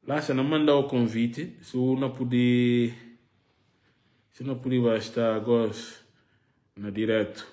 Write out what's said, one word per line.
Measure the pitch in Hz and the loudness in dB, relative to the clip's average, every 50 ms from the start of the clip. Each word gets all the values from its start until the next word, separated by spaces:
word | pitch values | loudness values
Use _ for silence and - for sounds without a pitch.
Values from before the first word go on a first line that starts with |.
| _ | _
Lá, | - 139 151 | -2 -4 -2
se | - - | -2 -2
não | 135 131 135 | 0 0 0
mandar | 143 160 156 151 147 143 | 0 2 2 4 4 4
o | 143 135 | 4 2
convite, | 139 135 123 117 110 110 113 120 117 117 139 165 180 - - - | 0 0 0 0 0 0 0 -2 -2 -2 -6 -10 -12 -14 -18 -18
se | - - | -8 -4
eu | 127 127 131 131 131 | -2 0 0 0 0
não | 135 123 | -2 -4
puder, | 127 - 127 123 123 123 123 123 123 123 123 120 120 120 120 117 120 - - - - _ _ _ _ _ _ _ _ _ _ _ _ _ _ _ _ _ _ _ _ _ _ _ | -4 -6 -4 0 2 2 4 4 4 4 4 4 4 2 2 0 -4 -10 -20 -20 -20 _ _ _ _ _ _ _ _ _ _ _ _ _ _ _ _ _ _ _ _ _ _ _
se | _ - 127 | _ -10 -8
não | 139 131 123 | -8 -8 -6
puder | - 131 127 127 120 117 113 110 | -2 0 0 2 4 2 2 0
estar | 104 - - 120 117 113 110 | -2 -4 -2 0 0 0 0
agora | 107 107 120 117 117 113 107 107 - - - - - _ _ _ _ _ _ _ _ _ _ _ _ _ _ _ | 0 2 2 2 2 2 0 -4 -8 -14 -16 -18 -20 _ _ _ _ _ _ _ _ _ _ _ _ _ _ _
na | 98 104 104 | -12 -10 -8
direto | 95 104 110 113 110 110 104 - - - - - | -4 -2 0 0 2 0 0 -2 -6 -14 -18 -20